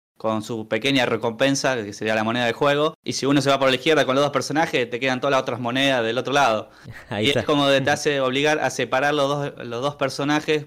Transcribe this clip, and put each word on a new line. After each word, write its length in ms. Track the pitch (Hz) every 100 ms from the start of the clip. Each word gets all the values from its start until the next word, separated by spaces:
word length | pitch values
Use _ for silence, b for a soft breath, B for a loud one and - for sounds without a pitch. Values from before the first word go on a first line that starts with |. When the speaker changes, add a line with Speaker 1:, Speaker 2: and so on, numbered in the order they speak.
| _ _
Speaker 1:
con 220 | 110 107
su 260 | 104 113 110
pequeña 380 | 113 131 135 117
recompensa, 720 | 113 120 110 135 269 139 127
que 120 | 101
sería 200 | 98 107
la 100 | 110
moneda 200 | 110 123
de 80 | 120
juego. 400 | 117 143 143 156 165
Y 120 | -
si 100 | -
uno 160 | 131 143
se 80 | 135
va 100 | 135
por 120 | 135
la 60 | 127
izquierda 280 | 160 151
con 100 | 123
los 80 | 131
dos 100 | 143
personajes, 580 | 139 - 147 165 143 117
te 100 | 120
quedan 180 | 135 123
todas 120 | 139
las 100 | 135
otras 200 | 131 120
monedas 440 | 120 131 139 127
del 140 | 113 123
otro 160 | 120
lado. 340 | 143 127 107 - -
Speaker 2:
<laughs> 240 | - - -
Ahí 160 | 104
Speaker 1:
Y 40 | 113
Speaker 2:
está. 120 | 127
Speaker 1:
es 60 | 104
como 200 | 147 139
de, 120 | 135
te 80 | 135
Speaker 2:
<laughs> 60 | 143
Speaker 1:
hace 240 | 151 139
obligar 380 | 131 131 151 151
a 100 | 131
separar 460 | - 120 131 143
los 160 | 151 139
dos, 360 | 147 143 - 120
los 140 | 120
dos 160 | 139 143
personajes, 720 | 135 143 143 151 151 151